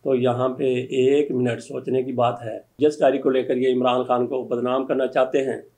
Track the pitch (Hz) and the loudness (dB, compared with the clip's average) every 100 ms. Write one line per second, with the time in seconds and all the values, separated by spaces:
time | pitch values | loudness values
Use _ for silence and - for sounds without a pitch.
0 | 143 131 123 120 127 127 135 123 123 131 | 0 2 2 0 -2 -2 -2 -2 -2 2
1 | 131 143 147 127 120 117 - 131 127 127 | 4 4 2 0 0 -2 -8 -10 -2 -2
2 | 127 123 120 120 117 107 _ - 151 147 | -2 0 0 0 -10 -12 _ 0 0 4
3 | 143 135 135 131 120 123 131 127 127 127 | 2 2 0 0 0 0 2 2 2 0
4 | 123 123 120 131 120 120 123 131 135 135 | 0 0 0 -4 -4 -2 0 -2 -2 -2
5 | 127 143 131 143 135 113 - | 0 0 0 0 -2 -6 -10